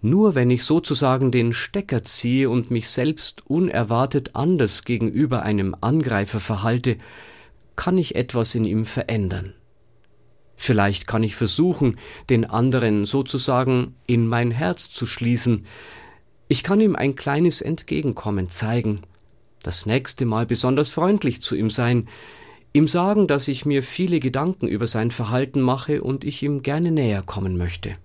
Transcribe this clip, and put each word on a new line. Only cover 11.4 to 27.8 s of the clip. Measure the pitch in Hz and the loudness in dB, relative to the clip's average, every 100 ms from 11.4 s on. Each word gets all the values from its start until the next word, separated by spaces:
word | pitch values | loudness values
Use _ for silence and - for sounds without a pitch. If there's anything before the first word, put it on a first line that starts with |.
| 113 - 175 175 135 - - - - | -2 2 0 2 0 0 -10 -20 0
den | 120 | 0
anderen | 110 107 127 123 113 104 104 | 2 0 2 2 2 2 0
sozusagen | 135 135 135 123 127 131 127 127 - - | -2 -2 -4 0 0 2 2 0 -6 0
in | 120 113 | 2 2
mein | 117 120 | 2 0
Herz | 117 170 175 - | 0 -2 -4 -8
zu | - 113 | -8 -8
schließen. | - 117 120 123 110 - - - - - - _ _ _ | -4 0 0 2 0 -2 -20 -20 -20 -20 -20 _ _ _
Ich | 127 | -2
kann | - 202 | 2 2
ihm | 220 | 4
ein | 170 139 | 2 -2
kleines | 131 - 143 175 156 | -2 -4 2 2 0
Entgegenkommen | - 160 - 147 147 - - 101 92 | -4 -6 -4 -4 -2 -4 -4 -4 -4
zeigen, | - 110 120 110 104 - _ _ _ _ _ | -4 -2 0 -2 -4 -8 _ _ _ _ _
das | - - - | -8 -6 -2
nächste | 123 131 - 123 | -2 -2 -4 0
Mal | 113 117 | 0 0
besonders | 117 127 135 147 | 0 2 2 0
freundlich | - 175 208 175 - | 0 2 2 0 -4
zu | - - | -4 -2
ihm | 110 | 0
sein, | 110 120 120 117 - - - - - _ | 0 2 2 0 -12 -20 -20 -20 -20 _
ihm | 147 156 | 2 4
sagen, | 180 180 208 185 | 2 2 4 4
dass | 139 135 | 2 0
ich | 131 | -4
mir | 147 139 | 0 0
viele | 127 - 185 170 | -2 -4 0 0
Gedanken | 131 135 156 185 - | 0 -2 -2 -2 -2
über | 101 - | -2 -2
sein | 117 113 | 0 -2
Verhalten | 117 113 123 139 143 | -2 -2 0 0 2
mache | 127 131 - 147 | 2 0 0 -2
und | - 135 | -2 -4
ich | - - | -4 -4
ihm | 143 143 | -4 -2
gerne | 131 147 170 | -2 0 2
näher | 160 127 101 | 2 2 0
kommen | 92 - 95 90 | -4 -4 -2 -2
möchte. | 87 - | -2 -4